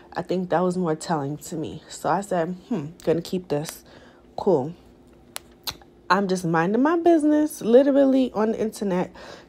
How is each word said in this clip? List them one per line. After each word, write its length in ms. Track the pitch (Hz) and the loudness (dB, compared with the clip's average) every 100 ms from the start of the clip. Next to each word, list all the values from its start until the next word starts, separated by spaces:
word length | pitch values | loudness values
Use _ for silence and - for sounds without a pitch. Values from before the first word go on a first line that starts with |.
| - | -12
I 80 | 156 | -10
think 260 | 170 180 180 | -4 -4 0
that 120 | 160 | 0
was 180 | 180 180 | 2 0
more 180 | 175 156 | -2 -2
telling 400 | - 160 139 147 | -2 -4 -4 -8
to 200 | - 160 | -8 -8
me. 260 | 120 151 - | -8 -10 -16
So 180 | - - | -6 -2
I 140 | 170 | -2
said, 340 | 202 180 165 180 - | -2 -2 -2 -6 -6
"Hmm, 160 | 208 147 - | -6 -6 -6
gonna 160 | - 165 | -2 -2
keep 280 | 170 185 180 | -2 -6 -4
this. 360 | 147 156 - - - - - - - | -6 -6 -12 -20 -20 -20 -20 -16 -4
Cool." 360 | - 156 135 175 - - - - - - - - - - - - - | 2 2 0 -8 -20 -20 -20 -20 -20 -20 -20 -14 -14 -14 -18 -14 0
I'm 140 | 185 196 | 0 2
just 180 | 185 | -2
minding 380 | 170 165 175 226 | 0 0 2 2
my 140 | 285 339 | 2 4
business, 600 | 339 330 302 302 302 - | 4 4 4 2 0 -2
literally 720 | 202 240 285 277 269 262 254 | 4 6 6 4 4 4 2
on 160 | - 220 | 0 -2
the 100 | 214 | -2
internet, 520 | 220 - 202 180 - - - - | -4 -4 -2 -2 -2 -8 -20 -20